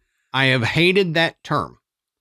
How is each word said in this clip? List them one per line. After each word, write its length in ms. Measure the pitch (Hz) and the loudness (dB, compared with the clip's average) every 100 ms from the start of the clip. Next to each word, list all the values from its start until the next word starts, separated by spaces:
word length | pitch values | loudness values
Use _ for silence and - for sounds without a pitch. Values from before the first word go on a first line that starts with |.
| _ _ _ | _ _ _
I 120 | 131 135 | 0 2
have 180 | 131 | 2
hated 500 | 110 - 175 190 185 | 0 2 2 2 0
that 300 | 160 165 - | 0 -2 -4
term 340 | - 147 85 120 _ _ _ _ | -6 -4 -6 -10 _ _ _ _